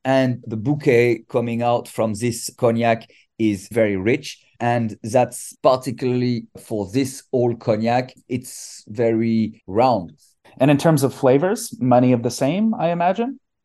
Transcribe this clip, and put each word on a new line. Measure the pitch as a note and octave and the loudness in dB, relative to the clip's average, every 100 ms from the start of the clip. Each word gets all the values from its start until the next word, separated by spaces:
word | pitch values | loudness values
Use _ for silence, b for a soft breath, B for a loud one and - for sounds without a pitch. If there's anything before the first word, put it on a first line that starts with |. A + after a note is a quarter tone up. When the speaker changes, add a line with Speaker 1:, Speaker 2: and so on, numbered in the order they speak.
| C3 | 0
Speaker 1:
And | C3+ C3 B2 - | 2 2 -2 -6
the | A2 | -6
bouquet | G#2+ D3+ D3 A#2+ A#2+ A2+ - | -2 -2 2 4 4 0 -2
coming | B2+ A#2 A#2 | -4 -2 -2
out | A#2+ A#2+ - | 0 -2 -4
from | - A2 | -4 -2
this | G#2 A#2+ A#2 - - | -2 -4 -4 -10 -2
cognac | B2 A2+ A#2 A2+ - b b - | 0 2 2 0 -4 b b -2
is | A2 G2+ - | -2 -2 -4
very | A2+ G#2+ G2 | 0 0 0
rich. | F#2+ D3+ D3+ - _ - | 0 -2 -4 -18 _ -6
And | A#2+ A#2+ A2+ G2+ | -2 -2 -4 -8
that's | A#2 B2 A#2+ - - - | -2 0 0 -2 -16 0
particularly | D3+ B2+ C3 A#2 B2+ B2 B2 A#2+ - - | 2 2 -2 -6 -2 -2 -2 -4 -8 -18
for | - A2 F#2+ | -10 -8 -4
this | A2 C3+ - - | -4 -4 -6 -6
old | C3 A#2+ A#2 | -2 -2 -2
cognac. | - G#2+ A2+ B2 B2+ - - | -2 0 0 0 -2 -10 -10
It's | B2+ B2+ - - - - | -8 -8 -18 -18 -20 -12
very | G#2+ A#2 A2+ A#2 A2+ A2 - - | -2 0 0 0 0 0 -6 -6
round. | F#2+ B2+ A2 E2 - _ _ _ B | 0 2 2 -4 -16 _ _ _ B
Speaker 2:
And | C3+ | 2
in | C#3+ | 4
terms | E3+ D3+ | 4 4
of | C3 | 2
flavors, | - C3+ C#3 F3+ A3+ - - | 2 4 4 2 -2 -6 -4
many | B2+ B2 B2+ | 2 4 4
of | B2 | 2
the | A#2+ | 0
same, | - C3+ F3+ A3 G#3+ | -2 -2 0 0 0
I | E3 | -2
imagine? | F3 F3 F#3+ A#3+ C#4 _ _ | 0 0 0 -4 -8 _ _